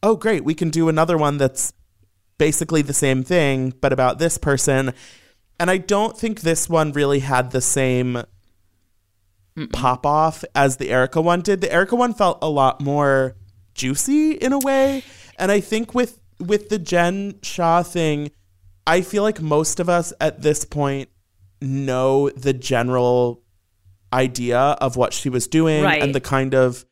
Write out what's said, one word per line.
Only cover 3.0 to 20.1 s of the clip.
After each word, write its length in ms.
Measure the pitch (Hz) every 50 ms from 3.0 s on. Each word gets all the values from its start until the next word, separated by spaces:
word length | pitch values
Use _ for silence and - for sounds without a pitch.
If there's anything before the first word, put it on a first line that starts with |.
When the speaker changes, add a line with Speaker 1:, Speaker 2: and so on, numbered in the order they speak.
| - 139 131 131 131
Speaker 1:
thing, 500 | - 180 175 156 139 135 131 131 127 127 _
but 140 | - 139 135
about 260 | 131 127 127 - 123
this 180 | 160 170 - -
person." 560 | - 156 139 127 - - 139 131 135 131 127 - - - - - _ _ _ _ _ _ _ _
And 100 | 170 175
I 80 | 185 190
don't 400 | 185 - 208 202 214 220 220 -
think 240 | - 226 220 -
this 260 | - 165 165 156 - -
one 240 | 170 160 156 151
really 280 | 143 143 147 139 143 139
had 320 | 131 135 139 127 127 127
the 100 | - 131
same 640 | 123 - - 143 135 131 127 123 127 123 123 120 117 _ _ _ _ _ _ _ _ _ _ _ _ _ _ _ _ _ _ _ _ _ _ _ _ _ _
Speaker 2:
Mm-mm. 160 | - 156 -
Speaker 1:
pop 360 | - - 127 131 127 127 - 143
off 360 | 147 151 156 160 156 - - - _
as 220 | - 139 139 131 -
the 120 | 135 -
Erica 320 | 110 127 127 131 - 165
one 200 | 160 170 175 180
did. 200 | 175 202 202 185
The 100 | 175 -
Erica 240 | - 165 190 190 240
one 200 | 240 247 247 220
felt 240 | - 208 180 - -
a 80 | - 156
lot 320 | 151 143 135 131 127 -
more 540 | 143 139 143 147 147 139 139 135 131 131 - - - - _ _ _ _ _
juicy 560 | - - 127 139 147 - - 277 302 311 311
in 220 | 311 - - 262 269
a 60 | 277
way. 440 | 277 277 269 269 269 277 269 269 - - - - - - - -
And 140 | - 190
I 80 | 202 208
think 340 | 185 - 214 214 233 220 -
with, 260 | 247 247 247 - _ _ _ _ _
with 300 | 185 175 208 208 208 -
the 100 | 208 214
Jen 560 | 170 - 180 175 170 175 185 196 196 202 196 - -
Shah 400 | - - - 175 165 165 175 175
thing, 480 | 170 - 175 165 156 151 147 147 147 _ _ _ _ _ _ _ - - _ _ -
I 140 | 165 180
feel 200 | 185 180 - 208
like 180 | 202 214 214 214
most 400 | 160 156 147 147 160 156 - -
of 80 | 175 170
us 260 | 175 175 165 -